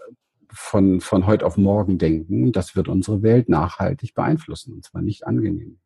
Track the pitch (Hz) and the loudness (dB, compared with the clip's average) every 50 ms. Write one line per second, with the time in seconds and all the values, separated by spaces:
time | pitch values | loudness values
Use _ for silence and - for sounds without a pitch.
0 | - - - _ _ _ _ _ _ _ - - - - - 107 98 95 92 92 | -20 -20 -20 _ _ _ _ _ _ _ -20 -18 -10 -2 0 2 4 4 2 2
1 | - - - 98 92 95 107 104 - 90 90 - 98 95 101 104 104 90 95 82 | 0 0 0 0 2 4 2 2 2 0 0 2 2 2 2 2 0 0 0 0
2 | - 80 80 80 80 85 95 113 123 127 113 98 90 - - 98 92 - - 95 | 2 0 0 0 -2 -4 -2 0 0 0 0 0 -4 -4 -2 -4 -2 0 0 -2
3 | 90 - 107 98 104 110 113 123 123 - - 78 78 92 - - 95 92 - - | 0 0 -2 0 2 4 4 4 4 4 2 2 0 -2 -4 -4 -4 -4 -4 -4
4 | - 117 - - - - 156 160 160 - - - - - 110 110 - - - - | -8 -10 -6 -4 -2 0 0 -2 -4 -6 -16 -16 -14 -16 -18 -18 -18 -14 -10 -6
5 | - - 104 - - - 113 123 113 104 - - - - - _ _ | -6 -6 -6 -6 -6 -4 -2 -2 -2 -2 -4 -6 -8 -12 -20 _ _